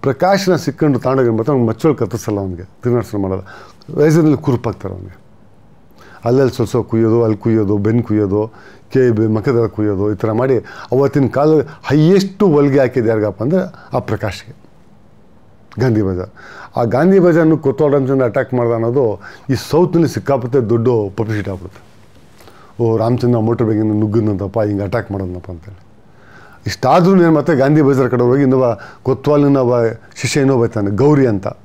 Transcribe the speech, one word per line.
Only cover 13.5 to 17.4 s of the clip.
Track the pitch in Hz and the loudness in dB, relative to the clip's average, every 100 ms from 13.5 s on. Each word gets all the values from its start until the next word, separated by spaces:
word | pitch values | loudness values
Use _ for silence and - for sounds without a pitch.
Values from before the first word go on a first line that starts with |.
| 185 - - - | -2 -4 -12 -6
ಆ | 127 | -6
ಪ್ರಕಾಶ್ಗೆ, | - 107 107 - - - - - - - - - - - - - - - | -4 -6 -6 -8 -16 -20 -20 -20 -20 -20 -20 -20 -20 -20 -20 -20 -16 -4
ಗಾಂಧಿ | 127 107 | 0 0
ಬಜಾರ್. | 95 90 92 - - - - - | 0 -4 -8 -16 -20 -20 -10 -4
ಆ | |
ಗಾಂಧಿ | 120 120 175 196 | -2 2 4 4
ಬಜಾರ್ನು | 180 165 | 4 4